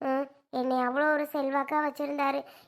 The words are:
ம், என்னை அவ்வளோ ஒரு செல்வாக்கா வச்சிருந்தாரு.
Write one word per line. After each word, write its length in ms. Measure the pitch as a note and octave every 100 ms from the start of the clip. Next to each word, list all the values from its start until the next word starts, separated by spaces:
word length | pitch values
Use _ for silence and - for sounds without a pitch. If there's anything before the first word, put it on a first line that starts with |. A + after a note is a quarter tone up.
ம், 240 | C4+ C4+ C#4 - _
என்னை 260 | B3+ B3+ B3+ B3
அவ்வளோ 200 | C4 D4+
ஒரு 160 | D4 D4 D4+
செல்வாக்கா 420 | C4+ C#4 C4+ D4+
வச்சிருந்தாரு. 600 | D4 - C#4+ C#4+ C#4 C#4 - -